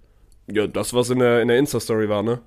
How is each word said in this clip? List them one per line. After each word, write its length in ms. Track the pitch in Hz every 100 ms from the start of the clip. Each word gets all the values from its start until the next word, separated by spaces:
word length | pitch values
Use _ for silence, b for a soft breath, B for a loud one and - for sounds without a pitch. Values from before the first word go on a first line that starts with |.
| _ _ _ _ -
Ja, 200 | 101 101
das, 260 | 101 104
was 160 | 123 120
in 80 | 127
der, 220 | 123 120
in 60 | 117
der 100 | 120
Insta-Story 500 | 143 120 - 110 104
war, 140 | 104
ne? 180 | 107 120